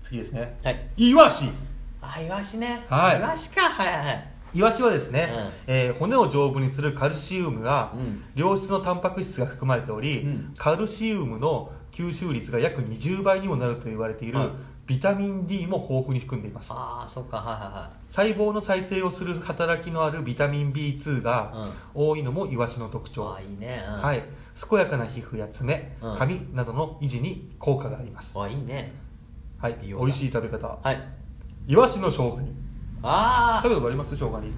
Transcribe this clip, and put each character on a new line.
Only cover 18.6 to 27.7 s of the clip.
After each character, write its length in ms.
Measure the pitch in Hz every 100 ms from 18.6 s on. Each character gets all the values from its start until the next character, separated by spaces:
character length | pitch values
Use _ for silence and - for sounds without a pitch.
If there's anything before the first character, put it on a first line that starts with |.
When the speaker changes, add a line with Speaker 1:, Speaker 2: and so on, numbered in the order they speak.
Speaker 1:
再 220 | 202 190
生 200 | 185 190
を 80 | 185
す 140 | -
る 160 | 175 170
働 420 | - 165 170 165
き 80 | 170
の 140 | 165
あ 60 | 156
る 120 | 165
ビ 140 | 127 120
タ 100 | 143
ミ 160 | 143
ン 100 | 143
ビ 200 | 139 147
ー 80 | 139
ツ 100 | 151
ー 120 | 131
が 500 | 110 123 104 113 104 - -
Speaker 2:
う 60 | 139
ん。 20 | 151
Speaker 1:
多 100 | 151
い 60 |
の 80 | 135
も 160 | 151 196
イ 100 | 123
ワ 120 | 117
シ 100 | 120
の 100 | 110
特 220 | 107 -
徴。 140 | - 104
Speaker 2:
あ 100 | 95
ー、 100 | 101
い 40 | 101
い 20 |
ね。 240 | 113 123
う 140 | 98 104
ん。 40 |
Speaker 1:
は 120 | 143
い。 80 | 135 - - - - -
健 80 | 208
や 80 | 175
か 100 | 135
な 100 | 110
皮 140 | -
膚 160 | - 110
や 120 | 104
爪、 480 | - 127 127 - -
Speaker 2:
う 120 | 117
ん。 40 | 101
Speaker 1:
髪 380 | 131 185 -
な 100 | 127
ど 80 | 117
の 260 | 120 156 -
維 60 | 143
持 120 | 120
に 300 | 147 - - -
効 200 | -